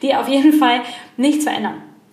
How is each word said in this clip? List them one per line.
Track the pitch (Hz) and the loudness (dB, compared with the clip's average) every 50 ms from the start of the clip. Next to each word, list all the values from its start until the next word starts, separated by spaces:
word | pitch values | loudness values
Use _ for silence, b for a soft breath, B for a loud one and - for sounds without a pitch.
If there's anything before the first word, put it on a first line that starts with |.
| - | -2
die | 269 269 | -2 -2
auf | 233 233 220 | -2 -2 0
jeden | 269 277 277 311 302 | 0 4 4 4 4
Fall | 302 294 240 240 247 B B B B B B B | 6 4 2 2 0 B B B B B B B
nichts | - 247 285 294 302 - | -2 0 0 0 0 -2
verändern. | - - - 214 190 - - - - - _ _ _ | -4 -6 -6 -6 -8 -8 -10 -16 -20 -20 _ _ _